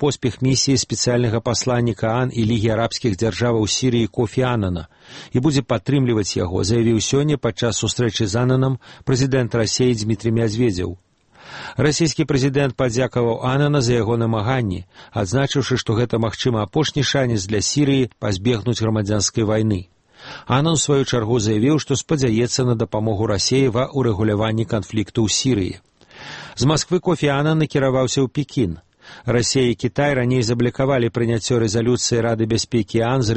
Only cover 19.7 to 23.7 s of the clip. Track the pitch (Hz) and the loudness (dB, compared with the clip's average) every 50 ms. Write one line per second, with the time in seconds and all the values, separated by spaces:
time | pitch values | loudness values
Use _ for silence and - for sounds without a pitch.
19.7 | 104 90 90 - _ _ _ _ _ - - - - - - - 120 131 147 165 | 0 -2 -4 -8 _ _ _ _ _ -20 -18 -18 -18 -14 -4 0 0 2 2 2
20.7 | 165 139 - - 147 139 131 - - 123 110 104 123 123 104 110 110 104 110 139 | 0 0 2 2 2 2 2 0 0 -2 0 0 0 0 2 0 0 2 2 2
21.7 | 156 135 - - 139 - - - 165 143 131 123 107 113 120 120 - - 131 123 | 2 0 0 -2 -4 -4 -2 -2 0 0 2 2 2 2 0 0 0 0 0 0
22.7 | 120 113 113 - - 107 107 110 107 95 110 107 104 95 - - 127 135 135 131 | 0 0 -2 -2 -2 -2 -2 0 0 0 0 0 0 0 0 0 2 2 2 2